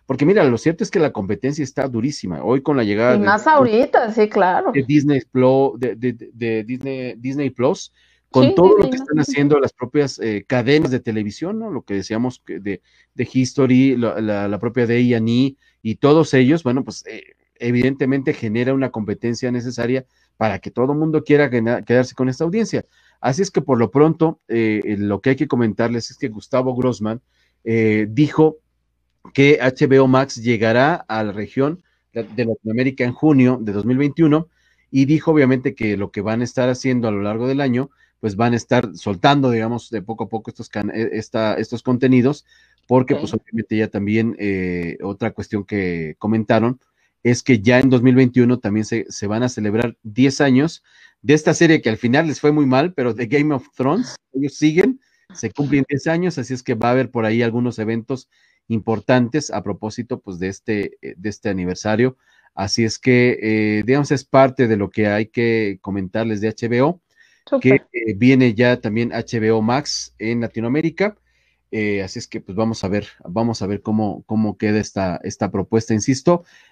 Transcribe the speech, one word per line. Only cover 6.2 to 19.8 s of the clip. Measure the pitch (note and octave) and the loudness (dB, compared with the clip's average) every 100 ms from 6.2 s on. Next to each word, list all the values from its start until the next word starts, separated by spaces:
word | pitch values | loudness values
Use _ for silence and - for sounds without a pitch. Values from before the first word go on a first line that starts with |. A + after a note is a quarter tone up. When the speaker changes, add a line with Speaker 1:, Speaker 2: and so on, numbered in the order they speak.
| A2+ | -14
Speaker 1:
de | A#2 A2+ A2 | -8 -4 -4
Disney, | G#2+ B2+ C3+ C3 B2+ | -4 -8 -8 -8 -10
Disney | G#2+ B2+ C#3 C#3 | -10 -8 -4 -4
Plus, | - B2+ G3 - _ _ _ _ | -2 -2 -2 -10 _ _ _ _
con | B2+ B2+ | 4 4
Speaker 2:
Sí, | |
Speaker 1:
todo | - F#3 | 6 6
lo | |
Speaker 2:
Disney | G#3 C4 | 6 4
Speaker 1:
que | B3+ | -2
Speaker 2:
Plus. | |
Speaker 1:
están | - D3+ | -2 -2
haciendo | D3 C#3+ C#3+ D3 | 0 0 2 2
las | B2 | 0
propias, | - A#2+ D3 C#3 - | -4 -4 -2 -2 -4
eh, | A2+ G2+ | -4 -4
cadenas | - B2+ A#2 D3+ D3 | -2 -2 2 2 2
de | B2+ | -2
televisión, | - A2 G#2 - E3 A3 | -4 -4 -4 -6 -8 -8
¿no? | A3 | -8
Lo | C3+ | -10
que | - | -6
decíamos | G2 F#2+ A2 B2+ - | -6 -4 -4 -4 -6
que | - F2 | -14 -10
de, | G2 F#2 _ _ _ | -8 -10 _ _ _
de | - B2 | -8 -2
History, | C3 B2+ - C3 B2+ C3+ | 0 0 0 4 4 4
la, | A#2+ A2+ E2 | 2 -2 -2
la, | A2 G2+ G2+ | -2 -2 -4
la | G2+ | -4
propia | A#2 B2 | -4 -2
de | A#2 A#2+ B2 | 0 2 2
A | A#2 | 2
and | A2+ | 0
E | A#2+ C3+ - _ _ | 0 0 -4 _ _
y | A2+ | -8
todos | G#2+ C#3 D#3 D3+ | 0 4 4 4
ellos, | C3 B2 E3 | 4 4 2
bueno, | B2 C3 | 0 -4
pues, | G#2+ - F#2+ | -4 -12 -16
eh, | G#2+ - _ _ | -18 -20 _ _
evidentemente | - A#2+ A#2+ C3 C3+ C3+ C#3 C3+ | -8 -2 2 0 0 -2 0 -2
genera | - A2+ A2+ B2 | -4 -2 -2 0
una | C3+ B2+ | 0 -2
competencia | A#2+ G#2 G2 A#2 A#2 B2+ | -4 -6 -4 -4 -4 -4
necesaria | B2 A#2+ A#2+ | -4 -6 -6